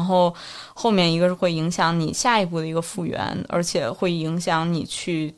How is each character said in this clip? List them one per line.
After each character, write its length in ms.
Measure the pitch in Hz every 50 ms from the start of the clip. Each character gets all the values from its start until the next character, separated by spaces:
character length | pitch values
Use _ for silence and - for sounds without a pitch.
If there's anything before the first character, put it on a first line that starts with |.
| 175
后 280 | 185 185 180 180 175 175 - - - - - - - -
后 180 | - - 233
面 180 | 214 185 175 170
一 80 | 165 170
个 80 | 180
是 80 | 180 180
会 180 | 180 190 175
影 160 | 170 160 156 170
响 300 | 175 - 175 165 170 170
你 140 | 160 156
下 280 | - - - 247 233 214
一 60 | 190
步 140 | 170 170 165
的 60 | 156
一 60 | 160
个 80 | 160 165
复 240 | 170 - - 185 170
原， 400 | 165 - - - - - 185 185 -
而 120 | - 175
且 300 | 175 - - 170 135 113
会 220 | 185 - 196 180
影 280 | 175 165 156 160 165 175
响 300 | 170 185 165 160 160 170
你 120 | 170 156 -
去 500 | - - - - 180 170 160 156 151 -